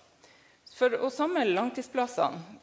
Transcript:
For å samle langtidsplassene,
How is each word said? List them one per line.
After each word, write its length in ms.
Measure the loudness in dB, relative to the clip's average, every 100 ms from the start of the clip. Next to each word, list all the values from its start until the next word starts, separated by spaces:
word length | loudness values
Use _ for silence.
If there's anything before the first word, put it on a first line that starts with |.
| -20 _ -20 -20 -20 _ -20
For 200 | 0 2
å 200 | 2 -2
samle 380 | 0 0 2 2
langtidsplassene, 1120 | 2 0 -4 -4 -2 -2 0 0 -2 -12 -18